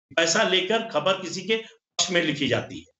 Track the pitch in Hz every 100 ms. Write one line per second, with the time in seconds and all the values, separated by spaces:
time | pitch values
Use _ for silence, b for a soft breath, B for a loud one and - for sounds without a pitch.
0 | _ - 165 208 220 185 180 220 208 151
1 | 165 190 185 185 185 220 220 - _ -
2 | - 175 160 139 135 117 - - - _